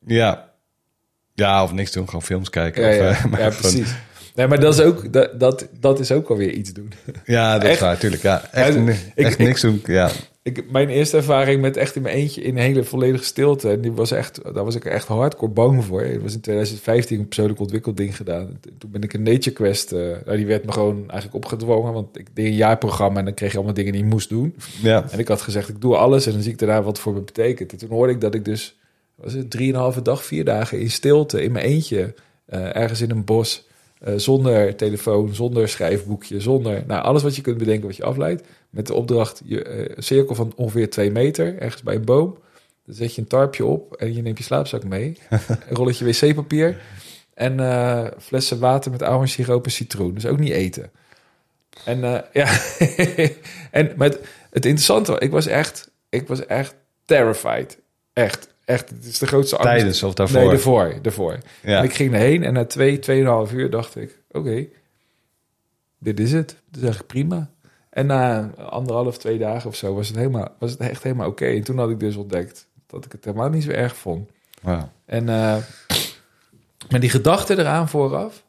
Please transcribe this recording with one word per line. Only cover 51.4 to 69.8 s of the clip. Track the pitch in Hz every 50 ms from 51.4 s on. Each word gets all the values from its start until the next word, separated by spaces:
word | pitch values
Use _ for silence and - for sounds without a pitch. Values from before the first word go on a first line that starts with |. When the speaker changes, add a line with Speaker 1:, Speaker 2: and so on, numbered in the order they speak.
| _ _ _ _ _ _ _ - -
Speaker 2:
En, | - 120 127 123
eh, | 123 123 113 - - _
ja. | - 143 - - - - - - - 170 151 - - 180 170
<laughs> | - - 160 151 - - - - - - - -
En, | - 143 156 151 -
maar | 165 143 147
het, | - - - - - - _ _
het | - - 123
interessante | 123 147 151 147 - 202 220 214 202
was, | - -
ik | - 139
was | 151 151 156 151
echt, | - 139 156 - - - - _ _ _ _ _
ik | - 120 139 -
was | 131 131 -
echt | - - 123 139 135 - _ _ _ _ _ _
terrified. | - 160 143 123 113 107 - - 57 57 58 - - - _ _ _ _ _ _ _ _
Echt, | - 120 101 - - - _ _ _ _
echt. | - 123 120 - -
Het | 120 117 117
is | 120 113 -
de | - 131
grootste | - 139 139 139 - -
angst. | - 120
Speaker 1:
Tijdens | 117 120 110 98 90 - -
of | 98 92
daarvoor? | - 98 95 - 87
Speaker 2:
Nee, | - -
daarvoor, | 87 82 - 131 127 113 92 82 78 -
daarvoor. | - 113 98 - 95 82 - - - - - -
Speaker 1:
Ja. | - 104 104 98
Speaker 2:
En | 127
ik | 131 -
ging | - 143 135 123
erheen | 104 110 131 151 175 170
en | 127 123
na | 127 117
twee, | 120 - 139 135 135 139 139
tweeënhalf | 139 - 135 135 135 131 120 113 110 104 117
uur | 127 131 127
dacht | 107 113 117 - -
ik, | 113 110 - - _ _ _
"Oké, | _ - 78 135 110 120 143 - _ _ _ _ _ _ _ _ _ _ _ _ _ _ _ _ _ _ _ _ _ _ _ _ _ _
dit | - 110 107 101
is | 107 117
het. | 147 165 156 156
Dit | - _ _ _ 165
is | 139
eigenlijk | 123 123 110 98 - _
prima." | - 127 143 160 180 170 156 143 _ _ _ _ _ _ _ _
En | _ - 135
na | 139 139 131 127 123 117 110 107 107 - - - -
anderhalf, | - 113 131 127 113 117 123 123 117 -
twee | - 113 113 110
dagen | 113 107 110 120 117 117
of | 107
zo | -